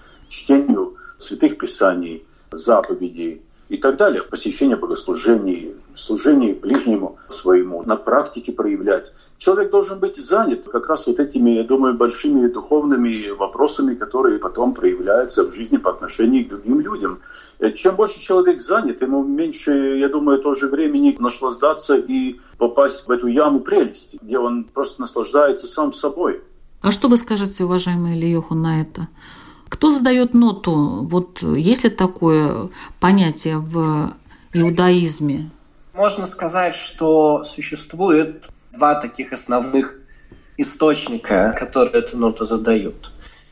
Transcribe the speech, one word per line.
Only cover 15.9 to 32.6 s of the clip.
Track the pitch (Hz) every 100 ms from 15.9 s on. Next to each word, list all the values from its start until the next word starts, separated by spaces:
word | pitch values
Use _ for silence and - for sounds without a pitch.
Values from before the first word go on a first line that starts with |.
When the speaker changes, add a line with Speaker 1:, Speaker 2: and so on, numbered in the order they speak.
Speaker 1:
отношению | 90 - - 113 131 117
к |
другим | 101 107 143
людям. | 151 - 101 92 - - - _
Э, | -
чем | - 185 190
больше | 208 -
человек | - 185 180 156
занят, | - 208 202 -
ему | - 139
меньше, | 139 143 165 147 - 143 135 135
я | 139
думаю, | 147 147 135
тоже | 147 135 139
времени | 143 156 143 143 135
наслаждаться | 123 - 131 120 147 151 - 139
и | - 131 131 120 - -
попасть | 120 143 143 131 -
в |
эту | 123 123
яму | 123 151 139
прелести, | - 202 139 - - -
где | 107 123
он | 120 120
просто | 113 143 139 -
наслаждается | 123 120 107 139 147 - 123
сам | - 147
собой. | - 143 139 151 - - - - -
Speaker 2:
А | 196
что | 196 269
вы | 240
скажете, | - 214 196 - 180
уважаемый | 180 180 175 170
Ильёху, | 165 170 165 165 160
на | 160 156
это? | 156 - 170 - - - - - -
Кто | - 311
задаёт | 277 254 254 247
ноту? | 240 233 196 180 156 147 98 151
Вот | 175 180 -
есть | 165 147 165 247
ли | 233
такое | 196 185 - 170 156 151 -